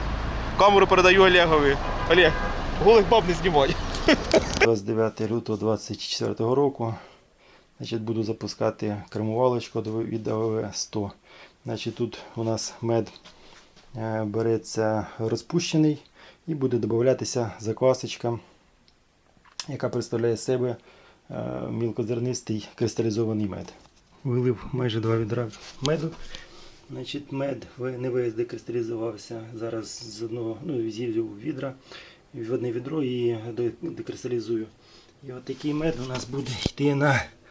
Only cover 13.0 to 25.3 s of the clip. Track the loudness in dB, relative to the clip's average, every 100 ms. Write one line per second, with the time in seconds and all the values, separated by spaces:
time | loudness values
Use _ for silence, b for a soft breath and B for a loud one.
13 | 0 -6 -20 b b b b b -16 -8
14 | -4 -2 -2 0 2 0 -2 -2 0 0
15 | -2 -4 -2 -4 -2 -2 0 2 2 2
16 | -6 b b b -8 -2 0 0 0 2
17 | 4 2 0 -2 -4 -4 -6 2 4 2
18 | 0 -6 -4 -4 b b b _ _ _
19 | _ _ _ _ _ -14 -10 -6 -4 -4
20 | -4 0 0 0 0 0 0 -4 b b
21 | b b -14 -8 -6 -6 -6 -4 -4 -2
22 | -4 -2 -2 -4 -4 -6 -6 -4 -2 0
23 | -2 0 0 0 -2 -4 -12 -16 -20 _
24 | _ _ -4 0 0 0 -4 -2 -2 0
25 | 0 0 0